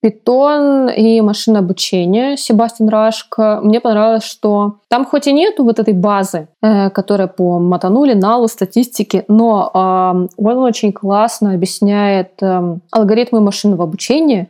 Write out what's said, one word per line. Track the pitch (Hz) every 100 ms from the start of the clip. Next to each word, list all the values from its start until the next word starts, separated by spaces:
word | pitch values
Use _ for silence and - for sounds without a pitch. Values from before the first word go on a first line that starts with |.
Питон | 226 214 - 254 285 294 285 277 262
и | - 220 226
машинное | 208 214 - 214
обучение, | 180 185 - 190 175 208 262 277
Себастьян | - 214 226 - 220
Рашко. | 214 220 220 - - 220 214
Мне | 208 220
понравилось, | 240 214 220 226
что | 214 - 214 208 208 208 _
там | 240 269
хоть | 294 285
и |
нету | 285 381 -
вот | 240 226
этой | 220
базы, | 185 202 202 190 175 156 _
э, | 220 208 196
которая | 196 190 202 185
по | - 180 175
Матанули, | 175 180 185 220 285
Налу, | 214 196 240 226
статистике, | - 185 - 247 - - 190 -
но, | 214 233 208 -
ам, | 185 185 185 185 180 180 -
он | 208 247
очень | 254 226 214
классно | 190 196 202 226 - 208
объясняет, | 185 185 - 202 202 202 196 185 -
ам, | 190 180 175 170 _
алгоритмы | 226 208 220 240 226
машинного | 202 196 208 185
обучения. | 170 170 - 269 320 220 180